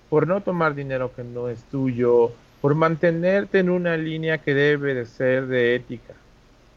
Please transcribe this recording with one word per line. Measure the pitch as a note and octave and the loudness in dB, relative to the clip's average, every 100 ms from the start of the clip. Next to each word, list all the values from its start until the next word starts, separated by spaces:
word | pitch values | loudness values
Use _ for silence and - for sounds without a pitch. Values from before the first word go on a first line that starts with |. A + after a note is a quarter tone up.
| _ | _
por | D3+ D3+ | 0 2
no | G3 | -2
tomar | G3 F3+ D#3 C#3+ | -2 0 0 -2
dinero | C3+ C3 B2+ - | -6 -4 -4 -8
que | |
no | A#2+ A#2+ B2 | -12 -8 -8
es | A#2+ | -10
tuyo, | - C#3 C3 A#2+ A#2+ A#2+ A#2 - _ _ | -8 -4 -2 2 4 4 2 -4 _ _
por | C#3 D3+ | 0 2
mantenerte | D#3+ D#3+ F3 E3 F3+ G3 G3+ F#3+ | 2 2 0 0 0 0 0 0
en | F3+ | 2
una | F3+ F3 E3 | 0 -2 -4
línea | D#3+ D#3+ D#3+ D#3 | -4 -4 -4 -2
que | D3+ | 0
debe | C#3 D3 D3 C#3+ | 2 2 2 0
de | B2+ A#2 | -2 -6
ser | - B2+ C3 C3 | -2 0 0 0
de | B2+ A#2+ B2 | 0 2 0
ética, | B2 A#2+ - - _ _ _ _ _ | -4 -14 -14 -20 _ _ _ _ _